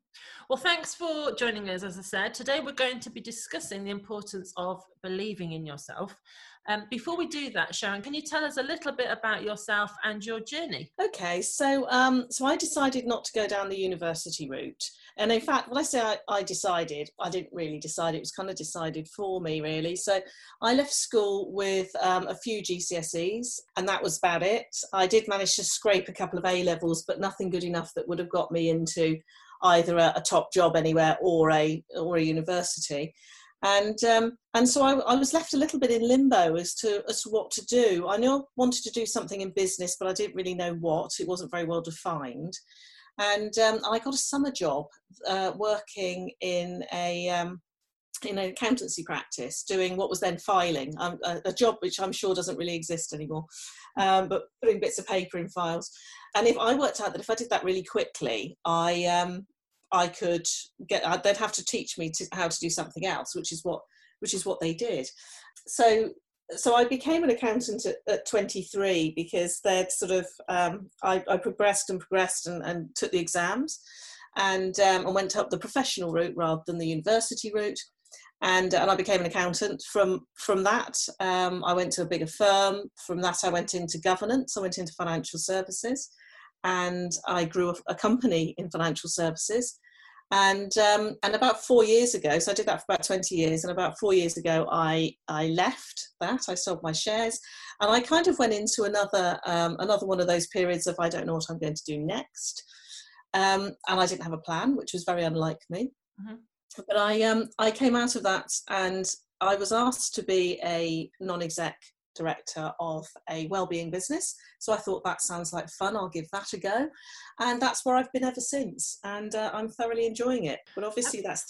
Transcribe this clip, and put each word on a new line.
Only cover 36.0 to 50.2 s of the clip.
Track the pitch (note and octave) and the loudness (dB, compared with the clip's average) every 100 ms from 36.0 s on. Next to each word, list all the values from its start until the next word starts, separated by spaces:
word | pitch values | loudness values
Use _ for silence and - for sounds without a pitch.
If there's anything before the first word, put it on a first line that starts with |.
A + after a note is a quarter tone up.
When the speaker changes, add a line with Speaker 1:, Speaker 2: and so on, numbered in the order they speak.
| A#3 | 6
Speaker 2:
limbo | C4 C4+ A3+ E3+ E3 | 6 8 6 6 4
as | F3 - | -2 -2
to, | A3+ G3+ E3+ | -2 -2 -2
as | - | -6
to | G#3+ | -2
what | G#3+ - | -2 -2
to | - G3 | -6 0
do. | B3 A#3 F3+ F3 | 4 6 4 0
I | G#3 | 2
knew | B3 C#4 | 4 2
I | C#4 - | -2 2
wanted | B3 B3 | 2 2
to | A3+ | -4
do | A#3 A3 | -4 -2
something | A#3 F3+ G3 | -2 -4 -6
in | F#3+ G3 | -4 0
business, | F#3 F#3 F3+ - | 0 0 -4 -2
but | F#3+ | -2
I | |
didn't | F#3 G#3 F#3 | -2 -2 -4
really | F#3 | -4
know | F3+ F3 E3+ | -2 -2 -2
what. | E3 D#3+ D3 - | 0 0 -2 -6
It | E3 | -4
wasn't | F3+ D#3 | -4 -4
very | F3 | -4
well | E3 E3+ | -2 -4
defined. | E3 D#3+ F3+ D#3+ C3+ A#2+ E3 - _ - - - - - | -4 -8 -6 -6 -6 -10 -10 -12 _ -20 -20 -20 -20 -4
And, | G#3 G#3 G#3+ A3 | 0 0 0 4
um, | A3 A3 - | 4 4 0
I | A3+ | -2
got | C4+ | 0
a | C4+ | -2
summer | - C#4 C#4 | 0 0 0
job, | - E3 C#3+ D3+ _ _ - - | 0 0 0 -4 _ _ -10 -4
uh, | F#3+ F#3 F#3+ | 0 0 0
working | G#3+ G#3+ - G3+ F#3 F3+ F#3 - | 0 0 -2 -6 -4 -4 -8 -6
in | F3+ F3 F3 F3+ - | -2 -2 -2 -6 -6
a, | F3 F3 F3 F3 | -4 -2 -2 0
um, | F3 F3 F3+ _ _ _ _ _ - - | -2 -2 -6 _ _ _ _ _ -10 -6
in | G3 | -2
an | F#3+ | -4
accountancy | F#3+ A3+ B3+ - - | -2 0 0 0 -8
practice, | D#3+ D#3 - - B2 - | -6 -6 -6 -8 -8 -8
doing | - F#3+ F#3 F#3 | -4 0 0 0
what | G3 | -2
was | |
then | F3+ | 0